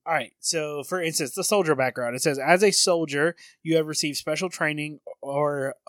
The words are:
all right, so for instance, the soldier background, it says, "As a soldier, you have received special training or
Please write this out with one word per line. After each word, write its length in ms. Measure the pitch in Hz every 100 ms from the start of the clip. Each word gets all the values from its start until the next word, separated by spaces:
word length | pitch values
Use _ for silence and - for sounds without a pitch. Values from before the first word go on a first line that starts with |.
| 160
all 80 |
right, 180 | 156 117 _
so 420 | - 165 151 147
for 200 | 127 185
instance, 320 | 165 151 135
the 100 | -
soldier 300 | 175 208 160
background, 400 | 135 127 131 120 127
it 60 |
says, 160 | 160 135
"As 240 | 135 185
a 80 | 208
soldier, 680 | - 196 170 160 143 165 - - _
you 140 | 156 160
have 100 | 156
received 300 | 151 151 139
special 320 | - 151 180
training 520 | - 156 151 151 151 - -
or 540 | 139 139 147 143 135 -